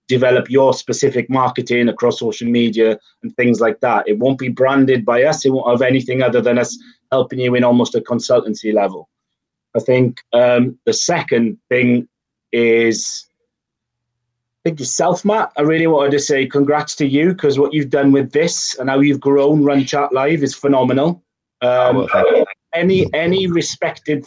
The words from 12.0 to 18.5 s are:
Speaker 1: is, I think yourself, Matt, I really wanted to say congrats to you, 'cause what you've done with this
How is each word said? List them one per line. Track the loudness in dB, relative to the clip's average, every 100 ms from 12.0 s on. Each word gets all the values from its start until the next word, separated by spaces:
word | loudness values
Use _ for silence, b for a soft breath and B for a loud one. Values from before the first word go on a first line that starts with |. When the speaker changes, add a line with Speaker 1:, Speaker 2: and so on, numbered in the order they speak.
| -2 _ _ _ _
Speaker 1:
is, | 0 2 2 2 -2 -6 -12 -16 _ _ _ _ _ _ _ _ _ _ _ _ _
I | -6
think | -6
yourself, | -6 -2 -2 0
Matt, | -2 -2 -2 -2
I |
really | 0 2 2
wanted | 2 2
to | 0
say | 0 -2
congrats | 0 0 0 0 -4 -4
to | -2
you, | 0 0
'cause | 0 0 0
what | 0
you've | 0 -2
done | 0 4
with | 2 2
this | -2 -2